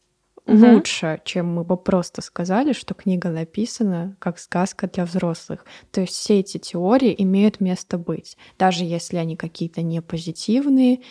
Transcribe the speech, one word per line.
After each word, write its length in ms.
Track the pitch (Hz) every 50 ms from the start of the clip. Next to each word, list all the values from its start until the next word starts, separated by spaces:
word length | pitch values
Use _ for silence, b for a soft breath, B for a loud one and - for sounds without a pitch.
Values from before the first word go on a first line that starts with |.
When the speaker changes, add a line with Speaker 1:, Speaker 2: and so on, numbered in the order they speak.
| _ _ _ _ _ _ _ - - -
Speaker 1:
Мгм. 260 | 214 214 226 247 240
Speaker 2:
лучше, 480 | 208 165 - - - - 160 156 - -
чем 300 | - - 185 175 175 170
мы 100 | 170 170
бы 140 | 175 185 180
просто 440 | - - 190 180 175 - - -
сказали, 520 | 160 - - - 175 180 185 220 277 302 247
что 200 | - - - 185
книга 340 | - - 202 185 180 - 185
написана 840 | 165 160 165 165 - - 214 233 - - 233 202 180 170 170 190 196 -
как 200 | - 180 170 -
сказка 480 | - - - 175 185 190 - - - 180
для 180 | - - 180
взрослых. 600 | 170 170 190 180 170 165 - - - - - - B B B B B
То 100 | - 214
есть 120 | 185 175 -
все 260 | - - - 214 202
эти 180 | 190 - - 185
теории 560 | - - - 175 175 185 226 269 269 226 165 -
имеют 400 | 196 190 190 190 202 214 208 -
место 360 | 196 185 180 - - - - 180
быть, 400 | 170 - 165 - - - - b b b b b
даже 260 | 185 185 180 170 180
если 340 | 165 170 170 170 - - 175
они 180 | 165 165 160 170
какие-то 440 | - 165 - - 170 170 - - 170
не 180 | 165 165 165
позитивные 1000 | 160 - - 165 165 175 160 - - - 214 254 285 294 269 262 262 247 247 254 254 B